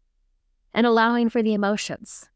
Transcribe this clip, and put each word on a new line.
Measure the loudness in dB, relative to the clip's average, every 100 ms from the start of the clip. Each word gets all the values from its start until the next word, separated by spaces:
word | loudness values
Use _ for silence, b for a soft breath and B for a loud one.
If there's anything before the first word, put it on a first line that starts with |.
| _ _ _ _ _ _ _
and | 0 2
allowing | 4 2 2 0
for | 0
the | 0
emotions. | 0 0 -2 -6 -10 -14 -18 -18